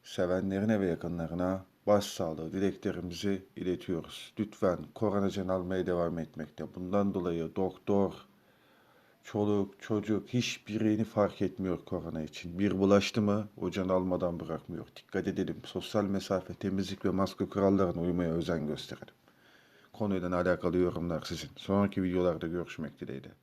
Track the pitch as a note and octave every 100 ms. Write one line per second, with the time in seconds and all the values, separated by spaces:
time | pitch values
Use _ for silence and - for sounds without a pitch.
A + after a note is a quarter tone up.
0 | - - F2+ F#2 F#2+ F#2+ G#2+ G#2+ F#2+ E2
1 | E2+ E2+ D#2+ E2+ F2+ F#2+ - _ - G#2
2 | G2+ - E2+ D#2+ D#2+ F#2+ G2 F#2+ G2+ F2
3 | F2 E2+ G2+ F#2+ - - F2+ F2 - E2
4 | - - - - G#2 - G2+ E2 D2+ -
5 | G#2+ G2+ G2 G2 F#2 F#2 F2+ F#2 F2+ F2
6 | E2+ E2+ D#2 - D#2 - D#2 F2+ F2+ G2+
7 | G2+ F#2+ F2 E2+ E2 G2 F#2 - - G2+
8 | F#2+ - - _ _ _ _ _ _ _
9 | _ _ - G#2 G#2 G#2 G2 - - G#2+
10 | G2+ G#2 - B2 A#2 - - G#2+ A2 G#2+
11 | G#2+ G#2+ G2 - F#2 - F#2+ E2+ - F2+
12 | D#2+ D#2+ D2+ - F2 E2+ G2+ F#2 G2 G2+
13 | G2 - G#2 G#2 G#2 - F2+ G2 F#2 F#2
14 | F#2 F2+ F2+ E2+ D#2 D#2+ - E2 - -
15 | - - F#2+ F2+ E2+ D#2 - A#2 - G#2+
16 | G2+ G2 - F#2+ - F2+ G2+ F#2+ F#2+ G2
17 | G2 F#2 F#2+ - G2 G2+ G2 G2 F#2 F2
18 | F2 F2 E2+ E2 E2 E2+ D2 D2 - -
19 | - _ _ _ _ - _ - - -
20 | G#2 F#2+ F2 F2+ F2+ F2 F2 F2+ F2+ E2
21 | E2+ D#2+ - E2 C#2+ - - G2 G2+ G2+
22 | F#2 F#2 F2+ D#2+ E2 F2 E2 - D2 -
23 | C#2 C2+ C2 -